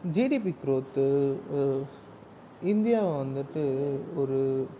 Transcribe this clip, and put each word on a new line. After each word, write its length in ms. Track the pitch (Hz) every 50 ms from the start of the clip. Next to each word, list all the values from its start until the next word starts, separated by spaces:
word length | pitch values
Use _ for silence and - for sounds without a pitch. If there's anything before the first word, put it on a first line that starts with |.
| - 175
ஜி 160 | 151 196 247
டி 120 | 262 294 269
பி 160 | 208 185 156 - -
growth-, 680 | 139 135 131 135 135 - 139 139 139 139 143 139 139 135 - - - 143
அ, 280 | 143 139 139 135 135 139 139 - - - - - - - - - - - - - - -
இந்தியா 420 | 180 208 214 214 233 233 220 208
வந்துட்டு 880 | 180 156 139 135 135 135 139 139 139 - 156 151 139 135 135 143 143 139 135 - - 165
ஒரு 520 | 147 139 131 135 135 135 135 135 131 131 131 -